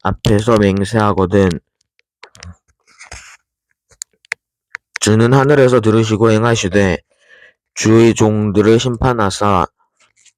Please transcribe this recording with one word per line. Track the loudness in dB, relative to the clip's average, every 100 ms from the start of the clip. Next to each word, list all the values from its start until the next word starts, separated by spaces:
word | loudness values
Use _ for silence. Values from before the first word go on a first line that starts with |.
앞에서 | -8 -6 -2 -2 0 0
맹세하거든, | 0 -2 -4 -2 -2 -2 0 0 0 -2 _ _ _ _ _ _ -20 _ -20 -20 _ _ _ _ -20 -20 -20 -20 _ _ _ _ _ _ -20 _ _ -18 _ _ _ -20 _ -6
주는 | 0 2 2
하늘에서 | 2 2 2 4 2
들으시고 | 2 0 0 0 0
행하시되 | 0 0 -2 -2 0 0 -4 -8 _ _ -20 -20 _ _
주의 | -6 2 4 4
종들을 | 2 0 0 -2 0 2 2
심판하사 | 0 -4 -4 -2 -4 -2 -2 0 -2 _ _ _ _ _ _